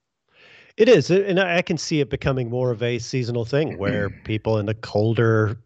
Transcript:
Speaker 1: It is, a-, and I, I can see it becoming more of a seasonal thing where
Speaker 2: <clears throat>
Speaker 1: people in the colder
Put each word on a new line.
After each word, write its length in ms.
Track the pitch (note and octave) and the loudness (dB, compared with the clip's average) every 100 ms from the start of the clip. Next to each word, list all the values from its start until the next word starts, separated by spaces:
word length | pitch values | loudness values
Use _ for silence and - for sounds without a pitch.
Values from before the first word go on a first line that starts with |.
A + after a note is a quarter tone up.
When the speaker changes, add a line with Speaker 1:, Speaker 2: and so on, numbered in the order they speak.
| _ _ _ _ - - - - | _ _ _ _ -20 -20 -20 2
Speaker 1:
It 120 | A3 | 6
is, 200 | G#3+ B2+ | 6 6
a-, 160 | F3+ G3+ | 2 2
and 120 | F3+ | 0
I, 180 | F#3 F3 | 2 0
I 40 | |
can 160 | F3+ E3 | 0 -4
see 240 | - D#3 | -2 -2
it 80 | C3 | -2
becoming 400 | C#3 D#3 C3 A#2 | -2 -2 -2 -2
more 220 | B2 B2+ | -2 -2
of 120 | A2+ | -2
a 160 | A#2+ A#2+ | -2 -4
seasonal 460 | A#2 C3+ A#2 A#2+ A2+ | -4 -4 -4 -4 -2
thing 320 | C#3 D3+ E2 | -2 -2 -2
where 320 | G2 G#2 G2+ | -2 -2 -4
Speaker 2:
<clears throat> 140 | - - | -8 -6
Speaker 1:
people 320 | A2 A2+ A2 | -4 0 -2
in 80 | G#2 | -2
the 80 | G#2+ | -6
colder 800 | - G#2 A2 A#2 A2+ A2 G#2+ - | -4 0 0 2 2 4 0 -4